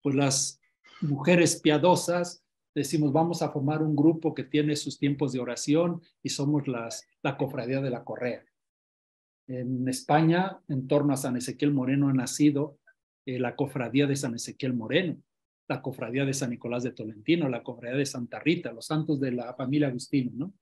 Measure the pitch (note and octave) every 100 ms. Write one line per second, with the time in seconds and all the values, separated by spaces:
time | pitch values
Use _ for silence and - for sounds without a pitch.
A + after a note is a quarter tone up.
0 | C#3+ C3+ C#3 - - - _ _ _ -
1 | D3+ C#3 E3+ F3 E3 - D#3+ D3+ E3+ F3
2 | - F3 F3 - _ _ _ D3+ C3+ E3
3 | D3 D3 E3 E3 D#3 D3+ C#3 D#3 D#3 C#3+
4 | D#3 E3 D#3+ - A2+ D3 D3+ D3 C#3+ -
5 | C#3+ C#3 C#3+ B2 B2 A#2+ - D3+ F3 E3+
6 | _ _ D3 - C#3+ D3 C#3 A#2+ A#2 -
7 | _ _ C#3 C3 C3 C3 A#2 C3+ C3+ A#2+
8 | - A2 B2 A2+ _ _ _ _ _ _
9 | _ _ _ _ - B2+ B2 B2+ C3 B2+
10 | - D3+ D#3+ E3+ F#3+ F#3 - C3+ C3 C#3+
11 | C#3+ C3+ C3 B2 B2 A2+ D3 C#3+ B2+ C#3
12 | C#3+ C3 A#2+ - D3+ C#3 D3 - _ _
13 | _ _ - B2+ A#2+ - C3+ C#3+ A#2 B2+
14 | C#3+ C#3 C3 A#2 - G#2+ B2+ B2 A2 D3
15 | F3+ C#3 _ _ _ _ - C3 C3 C3+
16 | A2+ B2+ C#3 C3+ B2 A#2 A#2 A#2+ B2 -
17 | A2 G#2+ G#2+ E3+ C#3 A#2+ B2 A#2 A#2+ C3
18 | C#3 C3 A#2+ - D3+ E3+ B2 A2+ - D#3
19 | D#3+ C#3+ C3+ B2 A#2+ B2 B2+ D3 C#3+ B2
20 | - C#3+ A#2+ A2 F3+ -